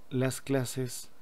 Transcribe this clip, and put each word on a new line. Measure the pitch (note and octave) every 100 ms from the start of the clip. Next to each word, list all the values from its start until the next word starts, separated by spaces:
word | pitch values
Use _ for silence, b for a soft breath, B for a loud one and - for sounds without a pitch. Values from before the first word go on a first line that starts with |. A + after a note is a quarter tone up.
| -
las | B2+ C3 C3
clases | - C3+ B2 - B2+ - - -